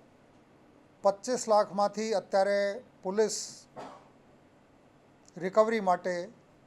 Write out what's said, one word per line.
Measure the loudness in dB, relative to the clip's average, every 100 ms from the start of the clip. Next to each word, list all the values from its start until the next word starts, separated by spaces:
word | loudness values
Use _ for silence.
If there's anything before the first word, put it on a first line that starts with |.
| -20 _ _ _ _ _ _ _ _ _
પચીસ | 0 0 -4 -4 2
લાખમાંથી | 2 2 0 -2 -2 -2
અત્યારે | -2 0 2 2 2 0 -4 -14 _
પોલીસ | -6 0 0 -2 -10 -16 -20 -18 -16 -18 -20 _ _ _ _ _ _ _ _ _ _ _ _ -8
રિકવરી | 0 4 4 4
માટે | 0 0 -2 -6 -8 -14 _ _